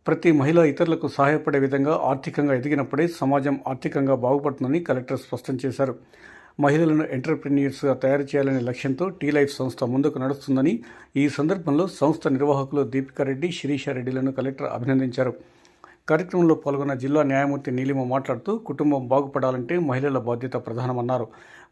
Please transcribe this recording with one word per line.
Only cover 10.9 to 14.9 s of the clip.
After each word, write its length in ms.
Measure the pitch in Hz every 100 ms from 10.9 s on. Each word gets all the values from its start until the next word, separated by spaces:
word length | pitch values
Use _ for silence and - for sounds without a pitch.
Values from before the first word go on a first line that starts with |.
| - - 135
ఈ 140 | 143
సందర్భంలో 580 | 139 151 185 160 143 185
సంస్థ 400 | - 143 160 151
నిర్వాహకులు 560 | 131 143 139 135 143
దీపికారెడ్డి, 680 | 120 135 135 - 139 135 175
శిరీషారెడ్డిలను 800 | 170 135 143 - 127 123 127 131
కలెక్టర్ 420 | 135 131 135 131
అభినందించారు. 600 | 117 120